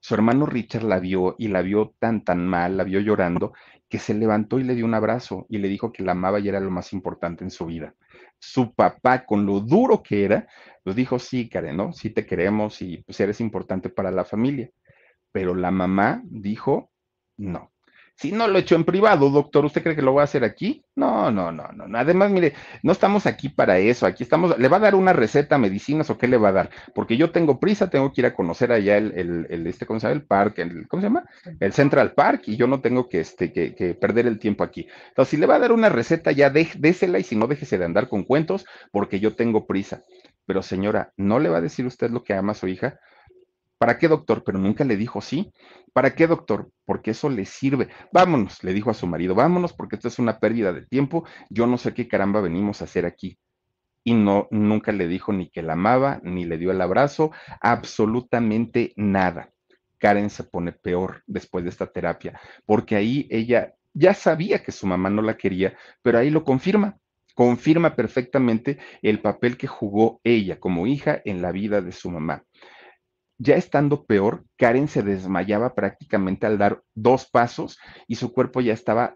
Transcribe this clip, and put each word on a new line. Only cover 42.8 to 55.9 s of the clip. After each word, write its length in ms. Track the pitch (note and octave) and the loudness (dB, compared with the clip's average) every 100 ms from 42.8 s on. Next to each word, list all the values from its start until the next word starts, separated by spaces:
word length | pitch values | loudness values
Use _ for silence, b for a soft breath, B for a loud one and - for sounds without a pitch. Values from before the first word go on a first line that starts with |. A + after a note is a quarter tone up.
| B2+ - b b b _ _ _ _ _ | -6 -8 b b b _ _ _ _ _
"¿Para 200 | A2+ A#2+ | 0 2
qué, 100 | E3 | 2
doctor? 340 | D#3 - A2 | 2 2 -2
Pero 140 | - G2 | -2 -2
nunca 240 | F#2+ G#2+ | -2 0
le 140 | C#3+ G#2 | 0 0
dijo 240 | A2+ G2+ | -2 -6
sí". 300 | - C3+ G3+ b b b b | -6 -6 -6 b b b b
"¿Para 200 | - C3 | 2 2
qué, 140 | - E3 | 2 2
doctor? 420 | E3 - G2+ F#2+ _ - | 2 -2 -6 -6 _ -6
Porque 260 | - - | -6 -4
eso 180 | A2+ D3+ | -4 -4
le 160 | B2 G2 | -4 -6
sirve". 420 | - C3+ C#3 A2+ B B | -4 -2 -2 -4 B B
"Vámonos", 520 | E3+ F3+ D3+ F#2+ - | 4 4 4 0 -4
le 100 | F#2 | -4
dijo 160 | F#2+ G#2+ | -2 -2
a 20 | |
su 140 | A2+ F2+ | -4 -4
marido, 280 | D#2+ F2 F#2 | -4 -2 2
"vámonos, 380 | C#3+ F3+ F3 | 2 2 -2
porque 220 | - - G#2+ | -6 -10 -8
esto 120 | B2 | -8
es 100 | - | -2
una 200 | A#2+ G#2 | -2 0
pérdida 340 | G#2+ A#2 G2+ | -2 0 -2
de 120 | D#2+ - | -4 -4
tiempo, 400 | B2 C#3 E3 D#3+ B B | -2 -2 -4 -8 B B
yo 160 | G2+ A#2 | -2 0
no 100 | B2 | 0
sé 160 | A#2+ | -4
qué 140 | G#2 A#2 | -6 -4
caramba 340 | G2+ G2 G2+ | -2 0 0
venimos 400 | F#2 E2 G#2 G#2 | -2 -2 -4 -4
a 40 | E2 | -6
hacer 200 | - E2+ | -4 -4
aquí". 320 | - F#2 - _ _ _ _ _ _ | -6 -14 -14 _ _ _ _ _ _
Y 100 | - A#2 | 0 2
no, 320 | G#2 G2+ - | 4 2 0
nunca 400 | A2 G#2 G#2+ A2 | -2 0 0 -2
le 160 | G#2 F2 | -4 -2
dijo 260 | F#2 - | -4 -4
ni 160 | G2+ E2+ | -6 -6
que 120 | - | -10
la 100 | E2 | -6
amaba, 460 | D#2+ G2 | -2 2